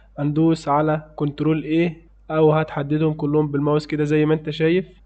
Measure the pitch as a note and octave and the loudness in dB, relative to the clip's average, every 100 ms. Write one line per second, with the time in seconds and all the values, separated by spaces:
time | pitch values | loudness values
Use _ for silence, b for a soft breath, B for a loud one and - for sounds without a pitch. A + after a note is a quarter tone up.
0 | B - C#3+ D3 D#3+ D#3+ - C#3+ D#3 D#3 | B -6 -2 2 2 2 0 0 0 -2
1 | D#3 - D3 C#3+ D3+ D#3 - D#3+ E3+ D#3 | -6 -6 -4 -2 -2 -2 -2 -2 -2 -4
2 | - - - D#3 D#3 D#3 D#3 - C#3+ D3+ | -16 -20 -6 2 4 4 0 -4 -2 0
3 | D#3 D#3 D3+ D3+ D3+ C#3+ D3 D3+ D3+ D3+ | 0 -2 0 0 0 0 0 0 -2 -4
4 | D3 D3+ D#3 D#3 D#3 D3+ D#3+ F3+ F#3 - | 0 2 2 0 -4 -2 0 0 -2 -10